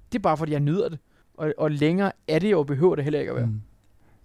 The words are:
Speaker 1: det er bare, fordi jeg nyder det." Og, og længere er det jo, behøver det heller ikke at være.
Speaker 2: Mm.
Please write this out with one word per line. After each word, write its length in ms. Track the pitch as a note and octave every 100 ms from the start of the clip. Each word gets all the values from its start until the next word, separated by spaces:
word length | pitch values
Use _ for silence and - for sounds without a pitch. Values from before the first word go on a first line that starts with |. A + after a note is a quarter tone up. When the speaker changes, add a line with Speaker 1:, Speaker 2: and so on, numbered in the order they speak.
| -
Speaker 1:
det 60 | A#3+
er 40 |
bare, 140 | F#3+ D#3
fordi 160 | D#3+
jeg 80 | D3
nyder 280 | C#3+ F3 A3
det." 100 | D#3 - _ _ -
Og, 140 | D#3 -
og 120 | D3+
længere 420 | D3 D3+ F3+ G3 - -
er 100 | D#3
det 120 | G3
jo, 100 | F#3+
behøver 320 | C#3+ C#3 F3+
det 100 | E3
heller 160 | C#3 D3+
ikke 100 | C3+
at 60 | B2
være. 100 | A#2
Speaker 2:
Mm. 140 | G#2+ G#2+ _ _ _ _ _